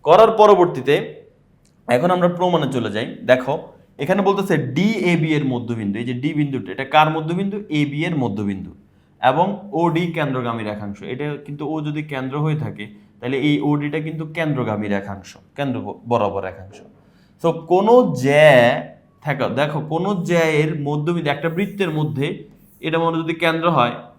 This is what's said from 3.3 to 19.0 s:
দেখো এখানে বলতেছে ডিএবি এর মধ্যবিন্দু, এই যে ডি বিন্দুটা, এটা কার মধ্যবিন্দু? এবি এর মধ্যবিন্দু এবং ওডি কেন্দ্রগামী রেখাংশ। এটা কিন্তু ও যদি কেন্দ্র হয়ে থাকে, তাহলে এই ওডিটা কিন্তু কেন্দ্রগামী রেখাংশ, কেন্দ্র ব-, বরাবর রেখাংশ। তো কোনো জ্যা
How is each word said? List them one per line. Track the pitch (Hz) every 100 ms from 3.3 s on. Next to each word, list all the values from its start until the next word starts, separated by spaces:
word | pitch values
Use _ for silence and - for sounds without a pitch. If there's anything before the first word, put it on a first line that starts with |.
দেখো | 127 135 151 - - _ -
এখানে | 143 190 190
বলতেছে | 202 196 151 127 127
ডিএবি | 202 220 175 165 156 151
এর | 131
মধ্যবিন্দু, | 120 113 117 101 104
এই | 120
যে | 123
ডি | 147 151
বিন্দুটা, | 143 131 92
এটা | 98 135
কার | 151 156 156
মধ্যবিন্দু? | 156 175 202 202 208 151
এবি | 147 143 170
এর | 160
মধ্যবিন্দু | 120 101 101 95 87 - _ _ _ _
এবং | 123 143 190 202 - 160
ওডি | 170 160 175 165
কেন্দ্রগামী | 143 127 120 113 107
রেখাংশ। | 104 104 101 98
এটা | 127 147 143 -
কিন্তু | 147 147
ও | 156 151
যদি | 151 151
কেন্দ্র | 139 131 143
হয়ে | 156 151
থাকে, | 113 101 107 - _ _
তাহলে | 127 135 147
এই | 147 147
ওডিটা | 147 147 156 156
কিন্তু | 156 156 170
কেন্দ্রগামী | 156 131 110 104 104
রেখাংশ, | 101 98 98 - - _ -
কেন্দ্র | 139 113 101
ব-, | - 117
বরাবর | 151 101 95 92
রেখাংশ। | 90 95 - - _ _ _ _ _
তো | 165 165 156
কোনো | 180 208 247 208 131
জ্যা | 131 147 156 131 120 147 - -